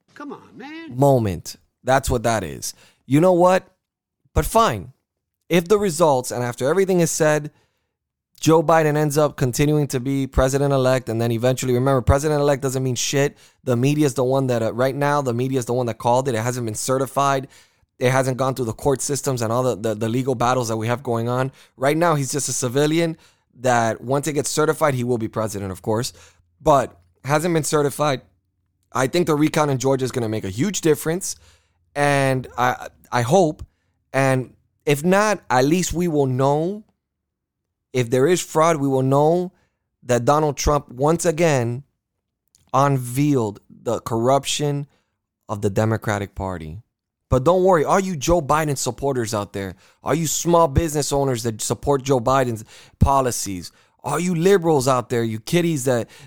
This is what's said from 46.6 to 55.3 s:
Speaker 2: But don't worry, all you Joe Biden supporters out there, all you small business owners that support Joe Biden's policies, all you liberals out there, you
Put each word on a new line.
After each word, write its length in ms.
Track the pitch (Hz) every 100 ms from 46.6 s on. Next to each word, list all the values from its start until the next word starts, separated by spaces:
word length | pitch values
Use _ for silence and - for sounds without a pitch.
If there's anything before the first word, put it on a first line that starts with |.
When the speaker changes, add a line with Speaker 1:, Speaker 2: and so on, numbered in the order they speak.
| 78 90 - _ _ _ _
Speaker 2:
But 140 | 131
don't 200 | 131 185
worry, 200 | 185 175
all 160 | 131 180
you 160 | 190 170
Joe 260 | 123 175
Biden 360 | 135 151 156 139
supporters 560 | - 117 139 127 113
out 180 | 107 101
there, 240 | 101 95 85 _ _
all 120 | -
you 140 | 147 156
small 400 | - 165 170 165
business 440 | 135 170 147 135
owners 320 | 143 139 120
that 180 | 117 107
support 420 | - 120 - 143
Joe 180 | 135 135
Biden's 420 | 117 135 127 110 110 - - _
policies, 720 | - 135 127 110 98 92 85 - _ _
all 180 | - 151
you 140 | 180
liberals 540 | 165 175 196 165 151 127
out 220 | 127 113
there, 140 | 120
you 160 | 117